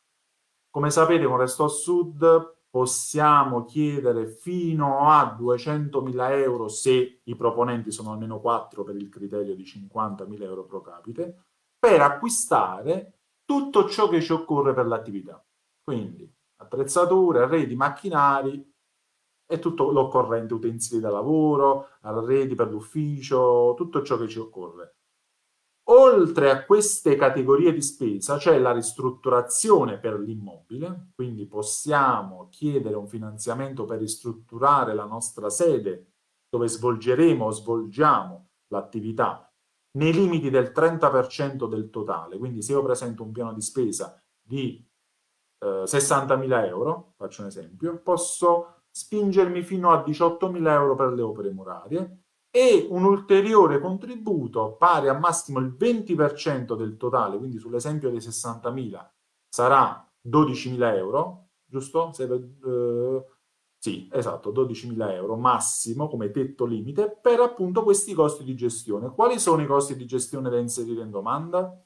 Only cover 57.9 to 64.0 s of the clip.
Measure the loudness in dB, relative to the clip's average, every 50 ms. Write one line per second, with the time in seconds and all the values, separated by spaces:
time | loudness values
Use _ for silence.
57.9 | -6 -4 -4 -4 -4 -4 -8 -8 -10 -8 -8 -8 -10 -8 -8 -8 -8 -6 -8 -10
58.9 | -12 -14 -18 _ _ _ _ _ _ _ _ _ -2 2 4 6 6 6 6 4
59.9 | 0 -8 -16 _ _ _ -8 0 4 4 4 4 0 -4 -6 -6 -2 0 0 2
60.9 | 2 0 -2 -2 -2 -2 -2 -4 -8 -16 _ _ _ _ _ _ -10 -10 -8 -4
61.9 | -4 -4 -4 -4 -6 -8 -6 -4 -4 -4 -6 -8 -18 _ -8 -4 -2 -2 -2 -2
62.9 | -2 -2 -2 -2 -4 -6 -6 -10 _ _ _ _ _ _ _ _ _ _ -8 -8
63.9 | -8 -8